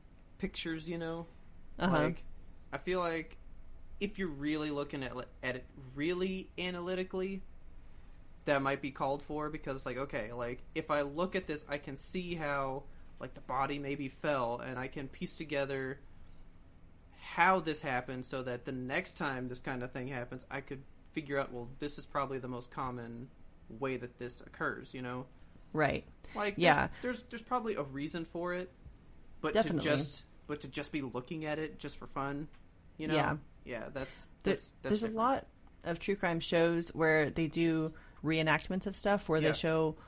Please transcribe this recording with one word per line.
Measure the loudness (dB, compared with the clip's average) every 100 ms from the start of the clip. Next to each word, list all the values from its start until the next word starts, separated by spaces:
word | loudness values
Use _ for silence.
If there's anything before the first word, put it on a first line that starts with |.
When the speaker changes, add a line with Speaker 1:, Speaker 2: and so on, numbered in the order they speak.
| -20 -20 -20 -6
Speaker 1:
pictures, | -4 -2 -4 -4 -4
you | -4
know? | -2 -4 -6 -12 -16 -14 -10 2
Speaker 2:
Uh-huh. | 6 6
Speaker 1:
Like, | 6 2 -6 -10 -12 -14 -8
I | -6
feel | 0 2
like | 2 2 -2 -10 -12 -12 -12 -12 -10 -2
if | -2 0
you're | -2
really | 0 0 0 0
looking | 0 -2 -2
at, | -4 -4 -8 -6
at | -4 -4
it | -6 -14 -10
really | 0 2 2 2 0 -6 -4
analytically, | -4 -2 -2 0 0 0 -2 -2 -8 -12 -14 -14 -14 -14 -14 -14 -16 -4
that | 2 4
might | 4 2
be | -2
called | 0 0 0
for | -2 -2 -2
because | -4 -4 -4
it's | -2
like, | -2
okay, | -2 -2 -4
like, | -2 -4 -4 -6
if | -4 2
I | 2
look | 2 2 0
at | 0 0
this, | -4 -2
I | -6
can | -4 -8
see | -4 -4 -2
how | -2 0 0 0 -2 -6 -12 -14 -10
like, | -10
the | -8
body | -2 0 2 0
maybe | -2 -2 -4
fell, | -2 0 2 2 0
and | -4 -4
I | -4
can | -4 -8
piece | -6 -6 -6
together | -2 0 2 0 -2 -4 -10 -16 -14 -14 -14 -16 -18 -20 -20 -20 -20 -16
how | -4 6 8 8
this | 4 0
happened | 0 0 0 -4
so | -4 -4
that | -2 -4
the | -4
next | -4 -2 -2 -2
time | -2 -2 -2 -4
this | -4
kind | -4 -4
of | -4
thing | -4 -4
happens, | -4 -4 -8 -8
I | -8
could | -6 -8 -10 -18 -10
figure | -6 0 0
out, | 0
well, | -2 -8 -4
this | -6 -6
is | -2
probably | 0 2 0
the | -2
most | -6 -6
common | -4 -4 -4 -6 -8 -12 -14 -18 -18 -14 -4
way | -2 0
that | -4 -8
this | -8 -8
occurs, | -10 -2 -2 -2 -6
you | -8
know? | -6 -6 -8 -12 -18 -18 -4
Speaker 2:
Right. | 4 4 4 -2 -14 -8
Speaker 1:
Like, | -2 0 6
Speaker 2:
Yeah. | 8 8 6 0
Speaker 1:
there's, | -4 -4
there's, |
there's | -6 -10
probably | 0 0 0 -2
a |
reason | -2 -2 -4 -4
for | -4 -4 -2
it, | -2 -4 -10 -18 -18 -18 -18 -16 -4
but | 2
to |
Speaker 2:
Definitely. | 4 6 4 4
Speaker 1:
just, | 4 2 -4 -14 -14 -8
but | -6
to | -6
just | -6 -4
be | -2
looking | -2 -4 -4 -4 -2
at | -2
it | -2 -4
just | -8 -8
for | -8
fun, | -2 -2 -2 -6 -10 -20 -20 -18 -6
you | 2
know? |
Speaker 2:
Yeah. | 4 4 2 -4 -14
Speaker 1:
Yeah, | -8 -6 -4
that's, | -6 -6 -6 -10 -2
Speaker 2:
There-, | 2
Speaker 1:
that's, | 2
that's | 0 -6
Speaker 2:
there's | 2 2
Speaker 1:
different. | 2 4
Speaker 2:
a |
lot | 4 4 0 -14 -20 -8
of | -4 -2
true | 0 2
crime | 2 2
shows | 4 6 8 6 2
where | 4 8 8 6
they | 4 2
do | 4 4 4 2 -2 -14 -4
reenactments | 2 4 6 4 2 -2 -2
of | 0
stuff, | 4 4 4
where | 4
Speaker 1:
Yeah. | 6
Speaker 2:
they |
show, | 4 4 4 4 2